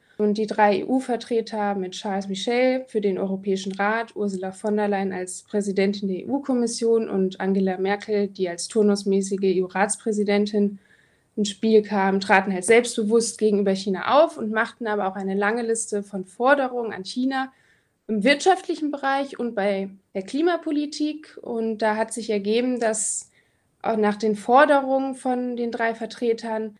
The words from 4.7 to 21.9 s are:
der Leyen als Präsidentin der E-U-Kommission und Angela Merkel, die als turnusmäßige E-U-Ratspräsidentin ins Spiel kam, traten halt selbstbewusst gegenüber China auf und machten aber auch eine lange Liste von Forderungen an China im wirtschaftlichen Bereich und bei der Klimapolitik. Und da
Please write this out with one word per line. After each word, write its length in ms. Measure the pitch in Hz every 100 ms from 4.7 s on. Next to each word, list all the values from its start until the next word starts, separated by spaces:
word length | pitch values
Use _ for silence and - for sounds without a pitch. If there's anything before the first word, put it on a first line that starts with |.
| 208
der 140 | 208
Leyen 240 | 196 196
als 300 | 185 185 -
Präsidentin 640 | - 208 196 190 196 202 196
der 80 | 180 -
E-U-Kommission 840 | 285 277 247 233 - 226 226 220
und 300 | 196 190 190
Angela 380 | 190 196 190 185
Merkel, 500 | 190 202 220 208 196
die 220 | 196 180
als 180 | 170 -
turnusmäßige 760 | 220 208 202 202 196 190 190
E-U-Ratspräsidentin 1400 | 190 180 180 190 208 - 226 208 202 202 208 208 202 196 _ _ _ _ _ -
ins 120 | 208
Spiel 340 | - 220 220
kam, 360 | 208 208 196 196
traten 320 | 196 196 196
halt 140 | 185 185
selbstbewusst 720 | 233 240 - 208 233 226 -
gegenüber 340 | 214 202 196
China 500 | 190 196 185 - 269
auf 160 | 320 311
und 140 | 214
machten 340 | 220 226 - 226
aber 220 | 208 190
auch 80 | 202
eine 200 | 190 196
lange 280 | 202 240
Liste 400 | 226 226 - 208
von 220 | 202 196 185
Forderungen 680 | - 254 277 254 247 226
an 140 | 190 190
China 480 | 254 262 269 262 _ _ _ _ _ -
im 160 | 220 240
wirtschaftlichen 680 | 285 370 359 - 302 294
Bereich 480 | 285 269 277 277 -
und 160 | 240 226
bei 340 | 202 196 196 196 _
der 100 | 196
Klimapolitik. 1120 | 190 277 349 339 320 294 294 - 302 302 - -
Und 360 | - 233 226 214
da 180 | 220